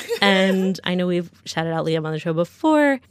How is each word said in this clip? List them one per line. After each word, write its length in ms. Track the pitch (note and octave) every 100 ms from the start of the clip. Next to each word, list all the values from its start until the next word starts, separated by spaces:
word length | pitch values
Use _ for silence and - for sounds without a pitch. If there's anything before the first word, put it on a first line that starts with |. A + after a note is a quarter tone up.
| - A#4
And 560 | G3+ F#3+ F#3+ F#3+ F#3+ F#3
I 120 | - F3+
know 100 | F3+
we've 220 | F3 E3+ _ -
shouted 260 | - E3
out 140 | E3 D#3
Liam 180 | D#3+ D#3
on 60 |
the 60 | D#3
show 140 | E3+
before. 680 | D#3+ E3+ - D#4 D4+ C#4+ C4+ _